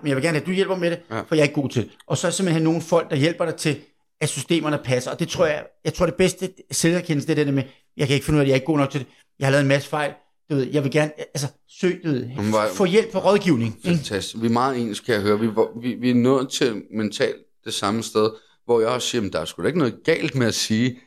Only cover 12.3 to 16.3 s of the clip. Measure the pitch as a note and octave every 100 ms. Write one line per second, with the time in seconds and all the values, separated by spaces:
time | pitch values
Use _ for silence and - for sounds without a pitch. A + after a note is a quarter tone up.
12.3 | B2+ G#2 A2 G#2+ C3+ F#3 G#3+ - F#3 F3
13.3 | G3+ F3+ B2+ A#2 - F3+ E3+ - G2+ -
14.3 | A2+ A#2 A#2 C3 B2+ A#2 G2+ - G#2+ G2+
15.3 | G#2 A2+ G#2+ A2 A#2 B2 G#2 B2 B2 B2